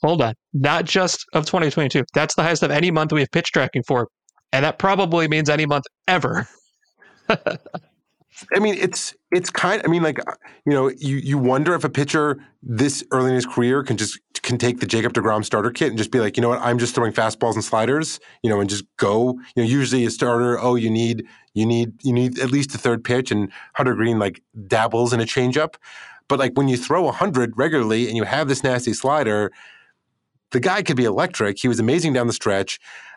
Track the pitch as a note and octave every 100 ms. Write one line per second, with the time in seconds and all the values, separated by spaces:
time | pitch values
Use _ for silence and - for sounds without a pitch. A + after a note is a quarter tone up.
0 | D3+ E3+ A#2 A2+ _ C#3+ C#3 E3 E3 G3
1 | F#3 - - D#3+ D3+ F#3 D#3 D3+ C#3 D#3
2 | B2 - D#3 - D#3+ E3 D#3 D3 F3 D#3+
3 | D#3 D#3 C3+ - E3 - C3 C#3 A#2+ C#3
4 | A2+ _ _ _ _ C3 D3 D#3 F#3+ G3
5 | F#3+ E3+ D#3+ D#3 D3+ D3+ D3+ D3 C3+ _
6 | - F#3 C3+ E3+ - - _ _ _ _
7 | - _ _ - - - - - _ _
8 | _ _ _ - - F#3 G#3 G3+ F3+ F3+
9 | - - _ F3+ F3+ - F3+ G#3 - E3+
10 | E3 C3+ - - - - - C#3+ C3 C3
11 | C#3+ C#3 C#3 C#3 B2 C3 D#3 F3 D3 C#3
12 | C#3+ D#3+ D3+ C#3+ - _ - A2+ C#3+ C#3+
13 | - C3 B2+ B2+ B2 - A#2+ C3+ C3+ G#2+
14 | A2 - _ - - B2 B2 B2 - A2+
15 | A2+ A#2+ A2+ G#2+ G#2 A2 G#2 A#2+ D3+ A2+
16 | G#2+ C3 G#2+ A2+ A#2 A#2+ A#2+ A#2+ A#2+ -
17 | A#2 G2+ A2+ G#2+ A#2+ A2 G2+ A2+ A2+ C#3+
18 | D#3 - - - A#2 G#2 G2+ G2+ - -
19 | G2 G#2+ B2 B2+ - - A2+ C3+ B2+ B2+
20 | A2+ G#2+ B2+ A#2 B2 A#2 B2 B2 A2+ A2
21 | A#2 A#2 - - _ - A2 A#2 A#2 -
22 | C3+ B2 B2+ B2+ C3 C#3 C3 - B2+ A#2
23 | A#2 B2 C3 G#2+ G2 - - - C3 G#2+
24 | A2 A2 G2+ E2+ _ A2 G2 A2+ A2 A#2
25 | A#2+ A#2+ A2+ - B2 C3 D3+ - - -
26 | - - _ C3 C3 B2+ C#3 B2 B2 D#3+
27 | E3+ - G3 C3 A#2+ A2 D3+ D#3 A2 A2
28 | A#2+ A#2 G#2 C3+ D3+ C3+ C3+ B2 A#2+ G#2+
29 | C3 D3+ B2+ G#2 G#2 - - - _ _
30 | _ _ _ _ _ C3 D3 G3 F#3+ C3+
31 | A#2 G2+ F3 - G#2 G2+ B2+ A#2 A2+ E3
32 | E3 B2+ A#2 G#2+ - G2 G2 - - -
33 | -